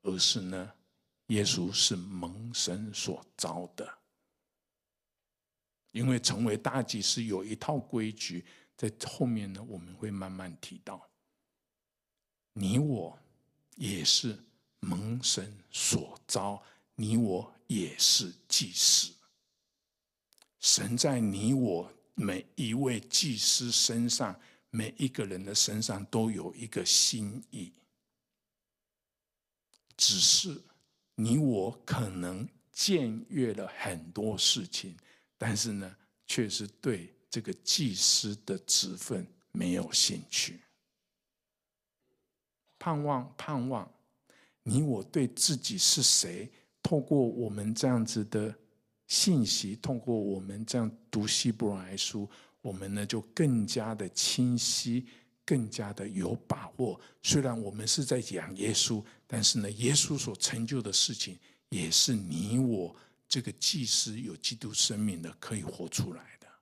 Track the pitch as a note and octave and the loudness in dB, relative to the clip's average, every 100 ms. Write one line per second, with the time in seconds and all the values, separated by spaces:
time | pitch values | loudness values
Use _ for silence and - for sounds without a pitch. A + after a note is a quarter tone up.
0 | G2 F#2 - A2 F#2 F#2 - - _ _ | -4 2 2 2 -2 -6 -8 -14 _ _
1 | _ _ - G#2+ G2 - F2 G#2 - F#2+ | _ _ 0 2 2 0 0 2 2 2
2 | F2+ F#2 F2 F#2+ A#2 A#2 - F#2 G#2+ G2+ | -6 -8 -8 -10 -8 -4 -2 -4 -6 -6
3 | - D#2+ - - E2+ E2+ F2+ - - - | -6 -6 -10 -8 -6 -6 -10 -12 -14 -16
4 | _ _ _ _ _ _ _ _ _ _ | _ _ _ _ _ _ _ _ _ _
5 | _ _ _ _ _ _ _ _ _ A2 | _ _ _ _ _ _ _ _ _ -2
6 | B2+ B2+ - F#2+ A#2 G#2+ - B2+ A#2 G#2+ | 2 2 2 0 0 0 0 -2 -2 -2
7 | F#2+ - A2+ F#2+ G#2 G#2+ - D3 - B2 | 0 0 -2 -2 -4 -6 -4 -4 -2 -4
8 | A2 A2 - F2 - - _ - G#2+ - | -4 -4 -8 -8 -10 -20 _ -6 -6 -4
9 | - - B2+ A2+ G2+ F#2+ A#2 F#2 F2 F2+ | -12 -2 0 0 -4 -10 -12 -14 -14 -10
10 | A2 G2 F#2+ F#2 F#2 E2 - - - F#2+ | -8 -6 -8 -10 -12 -14 -16 -16 -14 -16
11 | - _ _ _ _ _ _ _ _ _ | -16 _ _ _ _ _ _ _ _ _
12 | _ _ _ _ _ - F#2+ A#2+ D3 A#2 | _ _ _ _ _ -4 2 2 2 0
13 | E2 - _ _ _ _ _ - A#2+ E3 | -4 -10 _ _ _ _ _ -8 -6 0
14 | C#3+ - A#2+ G#2 - _ _ _ G2 F2+ | 2 2 2 -6 -14 _ _ _ -4 -2
15 | G#2+ A#2+ B2+ - G2 G#2 _ - - G#2 | -2 -2 0 0 -4 -14 _ -4 0 0
16 | - - - - G2 G2+ - _ _ - | -2 -14 -4 -2 -2 -4 -12 _ _ -6
17 | G#2+ A2+ A2 F#2 - - _ G#2+ D#2+ - | 2 4 4 0 -4 -18 _ -2 -2 2
18 | - - F#2 - _ - G2+ F2+ - - | 4 4 0 -12 _ 0 0 2 6 6
19 | - - _ _ _ _ _ _ _ _ | 2 -8 _ _ _ _ _ _ _ _
20 | _ _ _ _ _ _ - - G#2 A#2+ | _ _ _ _ _ _ 4 4 2 2
21 | D3+ B2+ A2 G2 A2 C3+ A#2+ E2+ F2+ - | 2 4 2 2 2 4 4 0 -4 -14
22 | _ - G2+ F#2 - - B2 A#2 C3+ A2+ | _ -4 -2 -4 -8 -6 -2 0 0 -2
23 | - - D#3 G#2+ - - B2 A#2 - A#2 | 0 0 2 2 2 2 2 2 2 2
24 | A#2+ - A2 F#2 - _ _ A2 A2 - | 0 0 -2 -6 -18 _ _ -4 -4 -2
25 | C3+ C3 G2+ F#2 G2 G#2 - G#2 A2 G2 | -4 -2 -6 -6 -2 0 0 0 -4 -4
26 | G2 A#2 A2+ G2+ E2+ - A2+ - - - | -2 0 0 -2 -8 -10 -8 -4 4 4
27 | - A#2+ G#2 A#2 - A2+ F2 _ _ _ | 4 2 -4 -8 -10 -12 -12 _ _ _
28 | _ _ _ _ _ _ _ _ _ _ | _ _ _ _ _ _ _ _ _ _
29 | _ _ _ _ _ _ _ _ _ - | _ _ _ _ _ _ _ _ _ 2
30 | - G3 - - F#3+ C#3+ - _ _ _ | 2 6 6 6 2 -6 -12 _ _ _
31 | _ - A2+ C3 D3 G#2+ F#2+ - - - | _ -2 4 4 4 4 0 -4 -4 -2
32 | G#2+ F#2 F2 F#2 B2 _ _ - - F3+ | -2 -4 -6 -6 -10 _ _ -2 2 4
33 | A#2+ A2 - E3+ B2 G2+ F#2+ - G#2 E2 | 2 -4 -4 0 0 -2 -8 -6 -6 -6
34 | D#2+ G#2 G#2+ F#2+ - - F2 - F#2+ E2+ | -8 -4 -2 2 2 2 -2 -8 -10 -16
35 | _ _ _ _ A2 G#2 A2+ G2+ F#2+ - | _ _ _ _ -2 0 0 -4 -8 -14
36 | _ _ - - G#2+ - G2+ _ C#3 G2+ | _ _ -4 0 0 -2 -6 _ -2 -2
37 | E2+ _ _ A#2 G#2+ - - - C3+ F#2 | -6 _ _ -8 -6 -6 0 2 2 2
38 | - - G#2+ G2+ - F#2+ - - F#2+ F2+ | 4 4 2 -6 -6 -6 2 2 2 -6
39 | - G2 F2+ _ _ F2+ F2 F2+ F2 - | -6 -6 -6 _ _ -2 0 0 0 2
40 | - - - - - - _ _ _ _ | 2 0 -4 -4 -4 -8 _ _ _ _
41 | _ _ _ _ _ _ _ _ _ _ | _ _ _ _ _ _ _ _ _ _
42 | _ _ _ _ _ _ _ _ F3 D3+ | _ _ _ _ _ _ _ _ -2 0
43 | D3 C3+ B2 - - C#3 B2 A#2+ - _ | 0 0 -2 -10 -6 -4 -2 -4 -6 _
44 | _ _ _ _ _ _ - A#2+ D3+ A2 | _ _ _ _ _ _ 0 2 2 0
45 | - E3 B2 - - C#3 - G3 - - | -2 0 0 2 0 2 -2 2 4 6
46 | B2 - F#2+ F2 A2+ - _ _ - D#3 | 6 4 2 -6 -10 -14 _ _ 0 0
47 | C3 D3 A#2+ A#2 A2+ G#2 G#2 A2+ C3+ B2 | 4 4 4 0 -4 -2 -2 0 2 2
48 | A2 A2+ G#2 A2 G#2+ - _ _ _ _ | 2 -2 -2 -2 -2 -8 _ _ _ _
49 | _ - - D#3+ G#2+ - G2+ G#2+ - B2 | _ 2 6 6 4 0 -2 -4 -4 -2
50 | B2 A2+ G2+ F#2+ F#2+ G2+ A2 B2 A2+ - | 0 0 2 -2 -4 -8 -2 0 0 -4
51 | _ A2 G#2 - A#2+ A2 A2 G2 F#2 F#2+ | _ -2 0 2 2 2 0 -2 -8 -4
52 | - A2 G2+ - - _ - F#2+ G2 G2+ | -4 -4 -8 -12 -20 _ -10 -8 -4 -2
53 | G#2 A2+ - - D#3 A#2+ G2+ B2 A2 A2 | -2 -2 -4 2 4 4 2 -2 -2 -4
54 | F#2+ - - - B2 A#2+ - - B2 A#2+ | -4 0 0 4 4 4 2 0 0 -2
55 | B2 - _ _ - C3 A2 - G2+ G2+ | -4 -20 _ _ 0 0 0 -6 -8 -8
56 | G2 C3+ F2+ - - - - - B2 - | -6 -4 -2 -4 -4 -6 -4 -2 -2 -2
57 | - _ - D3 C3 A#2 G2+ G#2 G#2+ - | -14 _ 2 4 2 -2 -4 -4 0 0
58 | C3+ B2+ - F#2 E2 G2 G#2 G#2+ - A2 | 2 0 0 -6 -8 -4 0 2 2 0
59 | G#2 - _ A2+ G#2+ A#2+ G2+ G#2 A#2+ D3 | -4 -20 _ 2 2 2 -2 0 2 4
60 | - C#3+ - F#2+ - A2+ A2+ C3+ G#2+ F#2 | 2 -2 -4 -2 -2 0 -2 -2 0 2
61 | - A2 - F#2 _ _ _ G2 D#2+ - | 2 0 -6 -8 _ _ _ -4 2 4
62 | - A2+ F#2 D#2 G#2 A#2+ C3 G#2 F2 - | 4 2 -2 -4 0 2 2 0 -4 -10
63 | - _ _ C3+ A2 - - E3+ A2+ - | -20 _ _ -4 -4 -2 0 0 0 0
64 | A2+ G#2+ A2+ D#2 - A2+ A2 - - G#2 | 0 -4 -8 -6 -6 -4 -4 0 0 2
65 | G#2+ F2 D#2+ - - G#2+ D#2 - F2 - | 0 -2 -10 -12 -8 -6 -6 -10 -6 -4
66 | - E2 - - - _ | -4 -6 -16 -20 -20 _